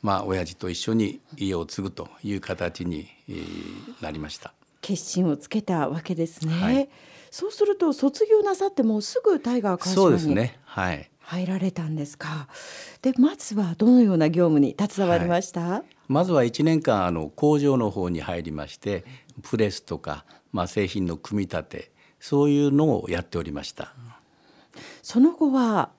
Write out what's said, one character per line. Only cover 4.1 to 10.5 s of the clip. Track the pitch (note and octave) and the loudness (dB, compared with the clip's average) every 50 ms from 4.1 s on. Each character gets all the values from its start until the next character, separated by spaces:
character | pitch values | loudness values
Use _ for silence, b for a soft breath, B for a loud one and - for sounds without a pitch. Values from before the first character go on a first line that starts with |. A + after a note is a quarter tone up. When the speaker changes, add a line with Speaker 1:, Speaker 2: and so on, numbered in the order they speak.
Speaker 1:
り | D2+ D#2 | -10 -10
ま | D2+ D2 | -10 -10
し | - - | -12 -14
た。 | - - _ _ _ _ _ _ | -16 -18 _ _ _ _ _ _
Speaker 2:
決 | - - G3+ E3 - | -8 -6 -6 -6 -6
心 | - - F#3 F#3 F3 | -6 -2 0 0 0
を | C#3+ | 0
つ | - - - | -2 -6 -6
け | - A3 | -6 -6
た | G#3 - F#3 E3 D3 - | -2 -2 -2 0 0 -2
わ | D3 E3 | -4 -6
け | D#3+ - F3+ | -6 -6 -4
で | D#3+ E3 | -4 -4
す | E3 E3 - - | -4 -4 -6 -4
ね。 | D#3+ D#3+ | -2 -2
Speaker 1:
は | E3+ F#3 G#3 B3 | 0 0 2 2
い。 | C4+ C#4 C#4 B B B B B B B B | 2 0 -2 B B B B B B B B
Speaker 2:
そ | B - F4 G#4 | B -8 -8 -8
う | - | 0
す | - G#4 | 0 0
る | G#4 G4+ | 0 2
と | G4+ F4+ D#4+ C4+ | 2 2 0 0
卒 | - - C#4 D4 - A4 | 2 0 0 2 2 2
業 | G#4 A4 G#4+ G4+ | 4 4 4 4
な | G4+ F#4+ | 2 0
さ | F#4 G4 G4 | 0 -2 -2
っ | |
て | G4 - B3+ | 0 2 2
も | A3 A3 | 2 2
う | G#3+ G#3 | 0 -4
す | - - B4 B4+ | -4 -4 0 2
ぐ | A4 F#4+ D4 | 2 2 2
タ | - A#3 B3 | 0 -2 -2
イ | B3 | 0
ガ | G3+ G#3 F#3 | 0 0 0
ー | |
川 | F3 - | 0 -2
島 | F#3 | 0
に | F#3 | 2
Speaker 1:
そ | F#3 G3 F3+ | 4 6 6
う | C#3 | 6
で | F3 | 4
す | E3 D3+ | 2 2
ね。 | C#3 G#2+ A#2 A#2+ | 0 2 0 -2